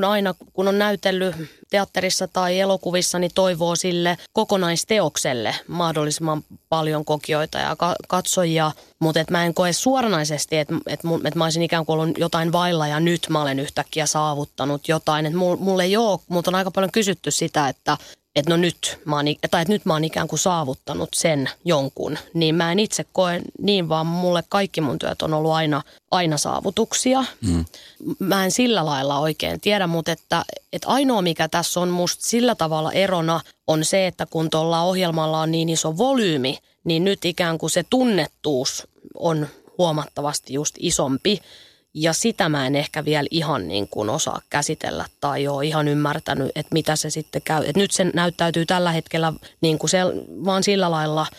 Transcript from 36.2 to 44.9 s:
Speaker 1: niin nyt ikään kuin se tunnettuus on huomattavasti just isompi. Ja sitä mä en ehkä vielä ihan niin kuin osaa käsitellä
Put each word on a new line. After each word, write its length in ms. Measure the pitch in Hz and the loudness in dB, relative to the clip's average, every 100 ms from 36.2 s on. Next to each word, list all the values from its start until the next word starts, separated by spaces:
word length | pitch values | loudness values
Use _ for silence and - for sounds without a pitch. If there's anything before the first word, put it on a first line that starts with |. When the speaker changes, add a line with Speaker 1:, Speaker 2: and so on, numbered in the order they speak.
| 202 151 127 - _ _ | 2 2 0 -4 _ _
Speaker 1:
niin 200 | 170 165 | -2 0
nyt 220 | 190 196 175 | 2 0 -2
ikään 320 | 165 170 165 | 0 -2 0
kuin 120 | 160 | 0
se 140 | 180 160 | -2 0
tunnettuus 960 | 254 254 190 143 _ 147 131 135 - - _ - - | 2 4 2 0 _ -2 0 -2 -6 -12 _ -20 -4
on 300 | 170 156 147 - - - | 0 0 -2 -8 -18 0
huomattavasti 760 | 175 151 147 - 147 143 - | 0 2 -4 -4 -4 -4 -6
just 220 | 135 151 - | -4 -4 -4
isompi. 600 | 175 - 143 135 - 208 - - - _ _ | -2 0 0 0 0 -2 -4 -20 -20 _ _
Ja 200 | 151 160 | -2 0
sitä 360 | 160 233 208 175 | 2 -2 0 0
mä 180 | 147 131 | 2 0
en 80 | 143 | 0
ehkä 300 | 143 156 151 | -2 -4 0
vielä 220 | 151 139 | 0 0
ihan 360 | 165 151 135 85 | -2 -2 -2 -2
niin 200 | 101 98 | -4 -4
kuin 220 | - 107 | -4 -2
osaa 320 | 147 - - - | -2 -2 -6 -4
käsitellä 560 | 147 147 151 - | -4 -2 -4 -4